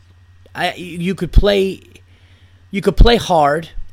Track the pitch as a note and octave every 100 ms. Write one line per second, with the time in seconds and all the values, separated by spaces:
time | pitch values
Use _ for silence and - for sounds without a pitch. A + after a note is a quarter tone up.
0 | _ _ - - - - E3+ A2 F3+ F3
1 | F3 G3 E3+ - G3 G3+ F#3+ - - -
2 | _ _ _ _ _ _ _ G3 G3 -
3 | A#3 A#3 - E3+ C#3+ D#3 D#3+ - -